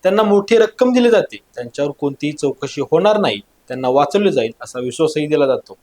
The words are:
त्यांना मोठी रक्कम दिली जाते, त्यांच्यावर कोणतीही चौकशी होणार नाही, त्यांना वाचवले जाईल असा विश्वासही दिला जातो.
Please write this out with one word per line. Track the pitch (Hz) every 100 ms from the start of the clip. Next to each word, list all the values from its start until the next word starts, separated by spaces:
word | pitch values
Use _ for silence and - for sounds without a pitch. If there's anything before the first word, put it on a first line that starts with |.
त्यांना | 185 202
मोठी | 214 202 196 233
रक्कम | 220 - 254
दिली | 247 240
जाते, | 220 - 104 _ -
त्यांच्यावर | 120 - 143
कोणतीही | 139 143 139 147
चौकशी | 151 143 127 139 -
होणार | 135 160 196 214
नाही, | 175 104 - _ _
त्यांना | 127 127
वाचवले | 131 143 196 202
जाईल | 143 113 -
असा | 120 127
विश्वासही | 123 120 160 156 151
दिला | 151 139
जातो. | 123 - -